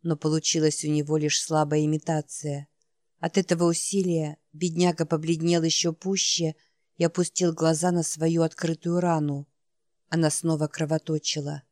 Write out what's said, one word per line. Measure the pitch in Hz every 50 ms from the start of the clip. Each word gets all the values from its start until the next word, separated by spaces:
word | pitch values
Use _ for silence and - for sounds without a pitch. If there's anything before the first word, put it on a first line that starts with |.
но | - 170 156
получилась | 147 - 156 156 160 - - - 170 156 156 147 - -
у | 151
него | 151 151 147 147 156
лишь | 156 151 151 147 -
слабая | - - 160 156 151 147 151 151 151
имитация. | 151 156 151 - - 165 151 147 - - - - 147 143 143 143 _ _ _ _ _ _ _ _ _ _ _
От | - 165 - 196
этого | 180 - 180 165 170
усилия | 170 170 - - - 196 196 185 180 170 160 156 147 151 _ _ _
бедняга | - 151 170 180 160 170 180 180 170 - 165
побледнел | 156 170 156 156 160 170 156 165 170 175 170
еще | 160 165 160 - - 170
пуще | 160 _ - 190 196 190 - - - - 170 156 156 _ _ _ _ _ _ _ _ -
и | 170
опустил | 165 170 - 180 - _ - 180 175
глаза | 165 - 160 160 165 151 170 180
на | 175 175
свою | 160 - - 156 160 165 165 165
открытую | 165 160 - - - 170 165 - - 175 170 180
рану. | 180 175 170 160 151 147 143 139 143 _ _ _ _ _ _ _ _ _ _ _ _ _
Она | - 170 165 151
снова | - - - 165 160 147 151
кровоточила. | 147 - - 160 147 160 156 _ - 156 151 - - - 151 143 143 127 139 _ _